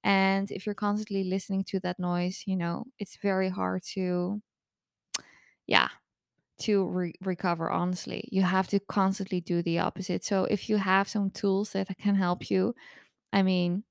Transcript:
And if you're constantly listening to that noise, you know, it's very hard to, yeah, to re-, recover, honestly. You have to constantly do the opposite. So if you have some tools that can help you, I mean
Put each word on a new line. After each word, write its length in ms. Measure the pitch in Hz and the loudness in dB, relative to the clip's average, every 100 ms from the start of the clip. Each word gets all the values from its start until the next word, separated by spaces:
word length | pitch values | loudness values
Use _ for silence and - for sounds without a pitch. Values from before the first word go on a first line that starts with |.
And 460 | 220 196 190 196 196 | 4 4 4 2 0
if 140 | - 208 | -4 -6
you're 80 | |
constantly 500 | 208 208 208 214 196 | -2 0 0 -2 -2
listening 400 | 185 190 - 190 | 0 -2 -2 -2
to 160 | 196 190 | -2 -2
that 180 | 180 180 | -4 -2
noise, 460 | 180 175 180 185 - | 0 0 0 -4 -4
you 100 | 185 | -2
know, 280 | 170 170 - _ | -2 -4 -8 _
it's 180 | 196 - | -12 -4
very 320 | 202 190 190 | -2 0 0
hard 340 | 190 185 185 - | 0 -2 -2 -6
to, 460 | - 185 180 180 208 _ _ _ _ _ _ _ - - - _ _ - | -4 -2 0 -2 -4 _ _ _ _ _ _ _ -6 -6 -20 _ _ 4
yeah, 220 | 87 64 - _ _ _ _ _ - | 4 4 -4 _ _ _ _ _ -6
to 260 | - 202 180 | 0 2 2
re-, 280 | 180 175 - | -2 -4 -4
recover, 480 | 190 180 180 170 165 | -4 -2 -2 0 0
honestly. 580 | 170 180 180 - - - | 0 0 -2 -6 -8 -2
You 120 | 190 | 2
have 260 | 185 185 190 | 4 2 2
to 120 | 196 | 0
constantly 600 | - 208 190 190 190 180 | 0 2 2 0 -2 -4
do 220 | 165 175 | 0 0
the 160 | 170 165 | 2 0
opposite. 440 | 170 - 190 185 | 0 -4 -4 -4
So 200 | - 196 | 0 0
if 240 | 185 202 - | 0 -2 0
you 80 | 208 | 0
have 320 | 196 190 196 | 2 2 2
some 220 | 208 196 | -2 -2
tools 420 | - 202 190 214 | -2 0 0 -2
that 160 | 196 196 190 | -4 -4 -2
can 160 | 208 | 0
help 360 | 196 180 180 - | 2 2 -2 0
you, 240 | 190 196 240 - - _ _ _ | 0 0 -2 -14 -20 _ _ _
I 100 | 202 | 2
mean 400 | 185 185 175 180 - | 4 2 2 -2 -4